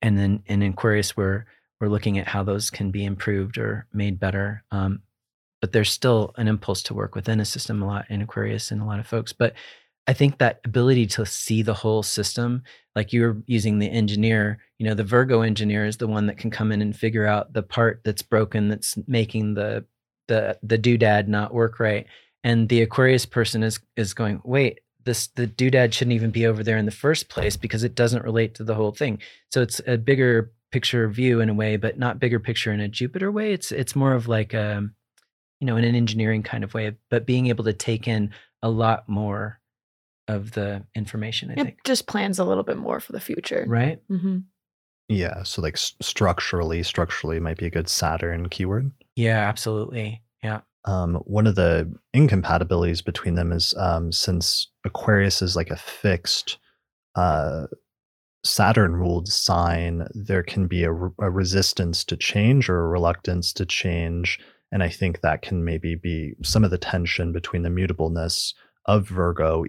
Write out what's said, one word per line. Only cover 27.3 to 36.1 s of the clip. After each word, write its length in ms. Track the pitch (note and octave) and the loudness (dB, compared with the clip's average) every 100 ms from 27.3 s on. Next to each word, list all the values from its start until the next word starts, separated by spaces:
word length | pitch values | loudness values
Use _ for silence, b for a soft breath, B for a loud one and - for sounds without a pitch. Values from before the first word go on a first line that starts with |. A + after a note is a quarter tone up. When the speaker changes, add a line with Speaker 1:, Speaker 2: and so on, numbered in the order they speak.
| - G#2 - | -4 -2 -2
Speaker 1:
because 280 | A2+ A2 | -4 -2
it 100 | A#2+ | -2
doesn't 300 | B2 A#2 A#2+ | 2 2 2
relate 320 | A#2 A2+ A2 - | 0 0 0 -2
to 80 | |
the 100 | A2+ | -4
whole 180 | G#2+ G#2 | 0 -2
thing." 280 | - D3 G2+ B B B | 0 -2 -4 B B B
So 100 | C3 | 0
it's 180 | A#2+ - - | 0 -2 -2
a 120 | A#2+ | 0
bigger 540 | A2+ C3+ B2+ A2+ A2+ _ _ | 2 4 6 4 2 _ _
picture 360 | B2+ - B2 A2 | -4 0 0 0
view 320 | G#2 B2+ A#2 | 2 2 4
in 80 | A2 | 2
a 40 | |
way, 220 | G#2 G#2+ G#2+ | 2 0 0
but 220 | A2 - | -2 -2
not 180 | B2 - | -4 0
bigger 200 | B2+ A#2 | 0 0
picture 320 | A#2 A2+ A2+ | -2 -4 -2
in 80 | G#2 | -2
a 80 | G#2 | -4
Jupiter 440 | - B2 F#3 F#3+ | -4 -6 -4 -4
way. 220 | G#3 G#3+ | -2 -2
It's, 180 | F#3+ - | -4 -4
it's 240 | - B2+ C#3+ | -4 -4 2
more 180 | C3+ | 2
of 140 | B2+ A#2 | 2 2
like 260 | A2 G#2 A2 | 0 0 -2
a, 340 | G#2 G#2 G#2 - _ _ _ _ _ _ | -2 -4 -6 -8 _ _ _ _ _ _
you 80 | C3 | 0
know, 80 | A2+ | 2
in 80 | |
an 120 | A#2 A#2+ | 4 4
engineering 460 | A#2 | 2